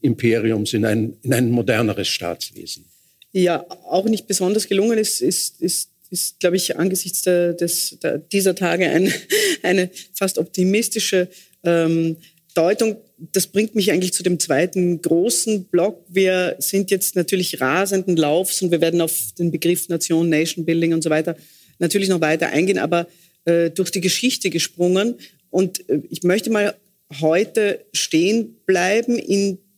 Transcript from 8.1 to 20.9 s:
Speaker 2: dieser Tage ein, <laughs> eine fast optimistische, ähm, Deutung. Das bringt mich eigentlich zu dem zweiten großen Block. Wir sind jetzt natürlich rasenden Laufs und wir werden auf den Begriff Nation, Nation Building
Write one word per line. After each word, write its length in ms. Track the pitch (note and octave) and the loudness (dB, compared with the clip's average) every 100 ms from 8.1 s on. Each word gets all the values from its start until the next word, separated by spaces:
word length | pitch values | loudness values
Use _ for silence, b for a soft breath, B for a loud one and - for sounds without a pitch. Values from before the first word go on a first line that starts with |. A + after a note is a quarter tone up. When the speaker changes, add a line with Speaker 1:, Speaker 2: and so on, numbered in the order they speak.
| D3+ | -4
Speaker 2:
dieser 380 | - G3+ F#3+ F#3 | -4 0 0 0
Tage 340 | F3 E3+ E3+ | 0 0 2
ein, 240 | E3 F#3+ - - G#4+ | 2 2 -2 -2 0
<laughs> 240 | G#4 D#4+ | 0 0
eine 300 | G3 F#3+ F3+ B B | 0 0 0 B B
fast 260 | - F#3+ - | -4 -4 -2
optimistische, 880 | F3 - F#3 G#3 A#3 A3+ - F#3+ F3+ B B B | -4 0 0 0 -2 -4 -2 0 -2 B B B
ähm, 540 | F3 E3+ E3 E3 E3 D#3+ b b _ - | 0 2 2 2 0 -4 b b _ 0
Deutung. 420 | E3+ G#3 A3 G#3+ - - D#3+ | 2 2 0 -4 -12 -20 -6
Das 120 | F#3+ - | -4 -2
bringt 280 | G3 A3 G#3+ | -2 0 0
mich 160 | F#3+ | 0
eigentlich 220 | F3 F#3 | 2 0
zu 100 | - | -2
dem 160 | F3+ F3 | -2 0
zweiten 640 | - C#3 F3+ F#3 F3+ E3+ | 2 2 2 2 0 0
großen 640 | - E3+ G#3+ A#3 A3 G#3 F3+ | 2 2 2 0 0 -2 0
Block. 380 | F3 G3 - - | 2 2 -2 -4
Wir 460 | F3+ F#3+ F#3 F3+ - | 2 2 2 0 -2
sind 300 | - G3 G3 | -2 -2 0
jetzt 260 | F#3+ - F#3 | 0 0 -2
natürlich 460 | E3+ F#3 F3+ - | 0 0 -2 -2
rasenden 560 | C3 E3 G3 G3 F#3 E3 | 0 0 0 0 0 2
Laufs 440 | D3 D#3+ F#3+ - | 2 2 0 -2
und 80 | F3+ | 0
wir 100 | E3 | 2
werden 180 | E3 E3+ | 2 0
auf 160 | D#3+ - - - | 0 -4 -6 -4
den 140 | E3+ | -4
Begriff 380 | D#3 E3+ F3 - | 0 0 -2 -2
Nation, 380 | E3 - E3 E3+ | -4 0 0 2
Nation 360 | D3+ D#3+ - E3 | 2 0 -2 -2
Building 280 | E3 E3 | 0 2